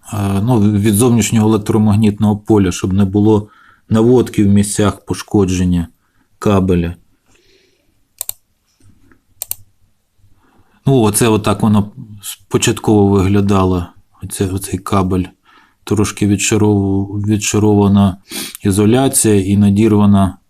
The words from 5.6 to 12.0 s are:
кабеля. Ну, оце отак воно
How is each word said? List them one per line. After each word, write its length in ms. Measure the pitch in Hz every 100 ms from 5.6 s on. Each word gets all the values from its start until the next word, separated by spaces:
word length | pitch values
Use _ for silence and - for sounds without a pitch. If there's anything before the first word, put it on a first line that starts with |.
| 92 87 82 _ _ _ _ _
кабеля. 560 | 107 98 95 87 85 87 _ _ _ _ _ _ _ _ _ _ _ _ - - _ _ _ _ - _ _ _ _ _ - - - _ _ _ _ _ _ _ _ _ _ _ -
Ну, 140 | 131
оце 280 | 107 104 117
отак 340 | 107 107 98
воно 300 | 113 104 101 -